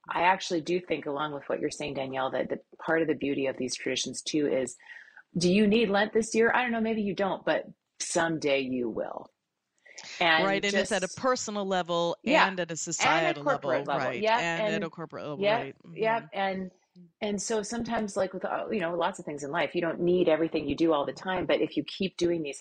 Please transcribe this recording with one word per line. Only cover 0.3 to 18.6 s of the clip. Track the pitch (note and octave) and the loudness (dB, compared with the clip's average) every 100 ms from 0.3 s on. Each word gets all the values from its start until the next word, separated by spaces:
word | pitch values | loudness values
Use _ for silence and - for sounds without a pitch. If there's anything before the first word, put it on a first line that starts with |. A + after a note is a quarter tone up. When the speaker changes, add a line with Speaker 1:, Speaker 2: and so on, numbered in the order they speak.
| F#3+ - F3 | 4 0 -2
Speaker 1:
do | D3+ F3+ | 0 -2
think, | - D3+ D3 | -2 -4 -4
along | C#3+ D3+ | -4 -4
with | C#3+ - | -4 -4
what | - | -2
you're | D3 | -2
saying, | - D3 | -4 -6
Danielle, | C#3 C3+ C3 C3 | -4 -4 -2 -2
that | C3 - | 0 -2
the | C#3 - - | -4 -10 -8
part | - D#3+ | 0 2
of | D#3 | 2
the | |
beauty | C3+ C#3 C#3 C3+ | 0 0 0 -2
of | B2+ | -2
these | B2+ - | -6 -4
traditions, | - B2+ C3+ B2 | -4 -4 -4 -8
too, | - D3+ C#3+ | -4 0 2
is, | C3 B2 - - - - - - F3 | 0 -2 -8 -20 -20 -20 -20 -8 0
do | F3 | 4
you | G3 G#3+ | 6 6
need | A3 A3 | 4 4
Lent | G3 G#3 | 2 2
this | A3 A3 | 0 2
year? | - A#3 | 4 4
I | - | 4
don't | B3 | 0
know, | A3+ | 0
maybe | A3 A3 | 0 0
you | G3+ | -2
don't, | F3 G3 E3 | 0 0 0
but | - D3+ - - _ - | 0 0 -2 -14 _ -12
someday | - F3 E3 D#3+ D3 C3+ | -2 0 2 2 2 2
you | C3 B2+ A#2+ | 2 0 -2
will. | - - - - _ _ _ _ _ - - - - | -2 -6 -8 -14 _ _ _ _ _ -20 -18 -10 0
And | E3+ D#3+ | 4 4
Speaker 2:
Right, | F#3+ G3 | 4 2
and | G3+ G3 | 0 0
it's | F#3+ | 0
at | G3 | 0
a | F#3 | -2
Speaker 1:
just | - | -2
Speaker 2:
personal | B3+ B3+ - G#3 F#3+ | 0 0 -2 -4 0
level | F#3 E3+ E3+ E3+ - | 0 0 0 0 -2
Speaker 1:
Yeah, | A3+ - F#3+ | 2 4 4
Speaker 2:
and | F#3 | 0
at | E3+ | -4
a | D#3+ - D#3+ | -6 -6 0
Speaker 1:
and | B3+ D4 D#3+ | 2 4 2
at | - | 0
Speaker 2:
societal | |
Speaker 1:
corporate | G3+ C4 C#3 - | 0 0 0 -2
Speaker 2:
level, | C#3+ | 0
Speaker 1:
level. | C#3 C3 | -2 0
Speaker 2:
right, | A#2+ | 0
Speaker 1:
Yeah, | G#2 A3+ E3+ E3 | 0 2 0 0
Speaker 2:
and | D#3+ | 0
at | D#3+ | 0
Speaker 1:
and | |
Speaker 2:
a | D#3+ | -4
corporate | E3+ D#3 C3 A#2+ | -8 -12 -10 -8
level, | D3 | 0
Speaker 1:
yeah, | G3+ | 2
Speaker 2:
right, | A3+ - - - | 2 -2 -12 -14
Speaker 1:
yeah, | E3 A3 A3+ | -4 0 0
Speaker 2:
mm-hmm. | D#3 | -4
Speaker 1:
and, | G3 G3 F#3+ F#3 _ _ F3+ F3 - | -4 -2 -2 -8 _ _ -20 -20 -8
and | G#3 G#3 | -4 -4
so | - A3 | -2 -2
sometimes, | G#3 A#3 A#3 A#3 G#3 G3 | -2 -6 -4 -2 -2 -2
like, | F#3+ | -2
with, | F#3 | -4
uh, | D#3+ - | -4 -4